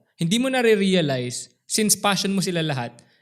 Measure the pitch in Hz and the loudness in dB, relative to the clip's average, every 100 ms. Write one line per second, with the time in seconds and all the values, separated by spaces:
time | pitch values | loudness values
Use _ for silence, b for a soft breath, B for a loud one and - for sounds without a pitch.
0 | _ - 170 226 262 254 233 208 196 185 | _ -6 -2 0 0 2 4 4 4 2
1 | 147 131 123 120 - _ - - 214 196 | 2 -2 -4 -8 -12 _ -6 -2 0 2
2 | 202 190 196 196 190 170 160 131 120 - | 0 0 0 -2 -2 -2 -2 -4 -6 -10
3 | b b | b b